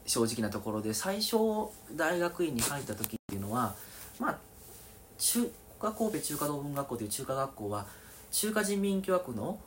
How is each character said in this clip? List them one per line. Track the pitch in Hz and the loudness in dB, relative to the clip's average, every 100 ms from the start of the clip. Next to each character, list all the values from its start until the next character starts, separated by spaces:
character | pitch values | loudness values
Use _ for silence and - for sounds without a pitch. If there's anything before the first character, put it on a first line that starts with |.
| - | 0
ー、 | |
正 | - | 4
直 | 117 113 | 4 4
な | 107 | 0
と | 104 | 0
こ | 104 | -2
ろ | 107 | 0
で、 | 107 | 0
最 | 107 190 202 | 0 0 0
初、 | 214 226 220 214 226 - - | 4 4 4 2 -2 -6 -8
大 | 151 160 175 | 0 2 4
学 | 175 175 | 2 2
院 | 170 | 0
に | 123 | 2
入 | 113 143 | 2 0
っ | |
た | 123 | -4
時 | 110 113 113 | -2 -2 -4
っ | - | -6
て | |
い | 98 | -4
う | |
の | 98 | -2
は、 | 120 113 95 - - - - | 2 0 -2 -12 -14 -12 -2
ま | 285 | -2
あ、 | - - - - - - - - - | -2 -6 -20 -18 -18 -18 -20 -16 -2
中 | - 233 233 - - - | 2 2 0 -2 -16 -4
華、 | 208 | -2
神 | 214 226 | 0 0
戸 | 151 | 0
中 | - 147 | -2 0
華 | 147 | 0
同 | 147 | 0
文 | 143 | -2
学 | 143 139 | -2 -2
校 | 120 | -2
と | |
い | 107 | -4
う | |
中 | - | -4
華 | 131 | -2
学 | 135 135 | 0 -2
校 | - 104 | -2 -4
は、 | 104 98 - - - - | -4 -4 -12 -18 -18 -4
中 | - 214 | 0 2
華 | 214 | 2
人 | 202 202 | 2 2
民 | 196 196 | 4 2
共 | 190 180 | 4 2
和 | |
国 | 180 | 2
の | 110 127 214 | -4 -2 -4